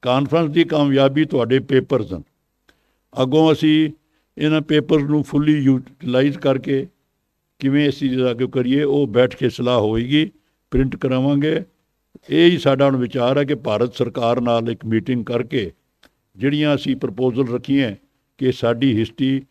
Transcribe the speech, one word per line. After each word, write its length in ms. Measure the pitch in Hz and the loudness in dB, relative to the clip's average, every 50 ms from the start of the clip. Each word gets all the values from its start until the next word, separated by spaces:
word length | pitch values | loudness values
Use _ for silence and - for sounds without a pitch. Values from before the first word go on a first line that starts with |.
ਕਾਨਫਰੰਸ 480 | - 123 123 135 143 135 143 165 170 151 | 0 0 0 0 0 0 0 0 0 0
ਦੀ 140 | 147 170 165 | 2 0 2
ਕਾਮਯਾਬੀ 600 | 165 156 151 147 143 135 135 139 139 139 151 156 | 2 2 0 0 2 2 4 2 2 2 0 -2
ਤੁਹਾਡੇ 340 | 151 - 135 120 113 127 135 | 0 0 -2 0 2 0 0
ਪੇਪਰਸ 540 | 131 - 135 131 131 - 139 123 107 - | 0 2 0 0 2 2 -2 -2 -2 -4
ਹਨ। 100 | 92 80 - _ _ _ _ _ _ _ _ _ _ _ _ _ _ _ _ _ - 123 | -10 -12 -12 _ _ _ _ _ _ _ _ _ _ _ _ _ _ _ _ _ -4 -4
ਅੱਗੋਂ 300 | 131 131 139 156 160 160 | -2 2 4 4 4 4
ਅਸੀਂ 380 | 151 139 156 156 151 156 156 151 151 _ _ _ _ _ _ _ _ - | 4 2 2 2 2 2 0 -2 -4 _ _ _ _ _ _ _ _ -4
ਇਹਨਾਂ 220 | 147 151 156 156 | -2 0 0 0
ਪੇਪਰਸ 420 | 151 156 156 151 147 147 180 151 | 0 0 0 0 2 2 0 0
ਨੂੰ 220 | 139 143 147 151 139 | 2 0 -2 -2 -2
ਫੁੱਲੀ 280 | - - 143 147 151 | -2 -2 0 2 2
ਯੂਟੀਲਾਈਜ਼ 840 | 151 151 135 135 135 127 127 - - _ - 131 123 127 135 147 139 143 | 2 2 2 2 2 2 -2 -8 -20 _ -8 -2 0 2 2 0 0 -2
ਕਰਕੇ 480 | - 139 135 131 - - 139 135 139 180 _ _ _ _ _ _ _ _ _ _ _ _ _ _ | -2 0 0 0 -2 -2 -4 -4 -4 -6 _ _ _ _ _ _ _ _ _ _ _ _ _ _
ਕਿਵੇਂ 300 | - 135 135 147 147 143 | -2 0 2 2 2 0
ਅਸੀਂ 220 | 135 - 139 135 | -2 -2 -4 -4
ਜਿਹੜਾ 200 | 127 127 127 127 | -2 0 0 -2
ਅੱਗੇ 160 | 120 120 127 | 0 -2 -4
ਕਰੀਏ, 360 | 123 - 135 123 123 131 143 | -4 -2 -2 -2 0 0 0
ਉਹ 240 | 151 143 139 143 143 | 0 0 2 0 0
ਬੈਠ 300 | 117 101 120 127 123 - | 0 2 2 2 2 0
ਕੇ 140 | - - 123 | -2 -4 -4
ਸਲਾਹ 300 | - - 127 120 127 120 | -2 -2 -2 0 0 2
ਹੋਏਗੀ, 500 | 104 107 110 113 120 127 143 147 156 196 _ _ _ _ _ _ _ _ | 0 0 0 -2 -2 0 0 0 0 0 _ _ _ _ _ _ _ _
ਪ੍ਰਿੰਟ 260 | - 127 135 131 - | -2 0 0 0 -2
ਕਰਾਵਾਂਗੇ। 680 | - - 131 131 127 131 139 143 143 143 156 233 254 185 _ _ _ _ _ _ _ _ _ _ - _ - | -4 -4 -2 -2 0 0 0 0 0 0 0 -2 -4 -6 _ _ _ _ _ _ _ _ _ _ -20 _ -4
ਇਹ 200 | 139 156 170 175 | 2 4 4 4
ਹੀ 80 | 180 147 | 4 4
ਸਾਡਾ 280 | - 139 135 131 139 | 2 0 2 4 2
ਹੁਣ 100 | 139 135 | 2 2
ਵਿਚਾਰ 420 | 131 123 113 - 135 120 123 139 143 | 0 -2 -4 -2 -2 0 0 0 0
ਹੈ 60 | 147 | 0
ਕਿ 100 | 131 147 | -2 -4
ਭਾਰਤ 400 | 117 - - 107 104 120 127 - | -4 -2 -4 0 0 -2 -2 -2
ਸਰਕਾਰ 460 | - 123 117 - - 117 117 120 127 | -4 -4 -4 -2 -2 0 0 0 0
ਨਾਲ 300 | 120 120 117 117 117 117 | 0 0 0 0 0 -2
ਇੱਕ 140 | 117 - - | -6 -6 -4
ਮੀਟਿੰਗ 400 | 113 110 110 - 135 127 123 107 | -2 -2 -2 0 -2 -4 -4 -4
ਕਰਕੇ 480 | - 120 120 131 - - 127 101 85 - _ _ _ _ _ _ _ _ _ _ _ _ | -4 -4 -4 -4 -4 -4 -6 -6 -6 -10 _ _ _ _ _ _ _ _ _ _ _ _
ਜਿਹੜੀਆਂ 380 | 92 110 143 143 147 151 151 143 | -4 -4 -2 -2 0 0 0 0
ਅਸੀਂ 220 | 135 - 139 127 | -2 -2 -4 -4
ਪ੍ਰਪੋਜ਼ਲ 580 | 127 - 123 98 107 127 131 117 123 135 120 120 | -4 -6 -8 -4 -2 -2 -2 0 0 -2 -2 -2
ਰੱਖੀਆਂ 400 | 123 123 - 139 139 135 113 98 - _ _ _ _ _ _ _ _ | -6 -4 0 0 0 0 0 -4 -10 _ _ _ _ _ _ _ _
ਕਿ 140 | 131 131 | -2 -2
ਸਾਡੀ 480 | 127 - - 117 117 117 135 135 117 107 | -2 0 0 -2 0 2 0 0 2 0
ਹਿਸਟਰੀ 420 | 113 110 - - 139 131 135 135 131 _ | -2 -4 -4 -4 -2 -2 -2 -4 -6 _